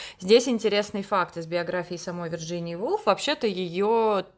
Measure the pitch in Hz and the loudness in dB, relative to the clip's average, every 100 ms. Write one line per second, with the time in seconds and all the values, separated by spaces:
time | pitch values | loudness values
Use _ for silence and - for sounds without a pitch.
0 | - - 185 233 269 226 214 208 208 208 | -14 -8 6 6 6 2 2 0 0 -6
1 | 196 196 175 170 160 175 170 180 170 175 | -2 0 0 -6 -4 -4 -2 -4 -4 -8
2 | - 175 170 170 160 175 170 170 240 415 | -8 -8 -6 -6 -6 -6 -6 -4 -2 0
3 | - 285 - 294 220 185 180 170 208 226 | 2 2 0 -2 -2 -2 -4 0 2 4
4 | 220 202 185 | 2 0 -2